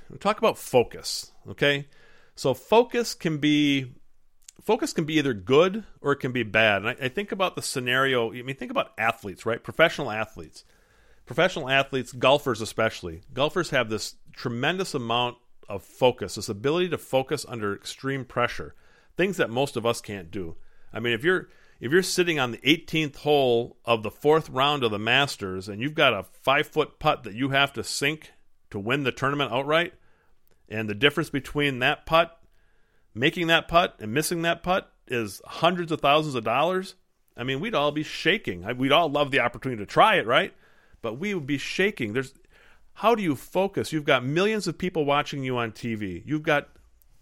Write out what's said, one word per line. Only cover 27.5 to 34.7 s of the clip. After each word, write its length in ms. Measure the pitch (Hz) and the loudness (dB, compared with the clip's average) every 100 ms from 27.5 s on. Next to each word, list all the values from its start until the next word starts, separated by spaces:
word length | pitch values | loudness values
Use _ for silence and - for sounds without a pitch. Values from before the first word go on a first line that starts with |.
| 135 139 | 2 2
to 100 | 113 | -2
sink 480 | - - 139 156 - _ - - _ | -8 -2 -2 -2 -10 _ -20 -20 _
to 80 | 104 | -8
win 240 | 104 143 | -2 0
the 80 | 131 | 0
tournament 400 | - 135 143 127 | 0 -2 0 0
outright, 420 | 123 139 160 175 - _ _ _ _ _ _ _ | 0 2 0 0 -6 _ _ _ _ _ _ _
and 200 | 107 107 | -4 -4
the 60 | 104 | 4
difference 340 | 143 165 151 | 4 4 -2
between 500 | 143 - 147 143 123 | -4 -4 -2 0 2
that 260 | 131 147 - | 0 0 2
putt, 340 | 160 170 - _ _ _ _ _ _ _ | 2 2 -4 _ _ _ _ _ _ _
making 340 | 110 147 180 165 | -2 0 2 2
that 200 | 165 - | 2 4
putt 280 | 170 185 - | 4 4 -2
and 140 | 107 | -4
missing 300 | 131 156 170 | -2 -2 -2
that 200 | 165 165 | -2 -2
putt 260 | 180 | -2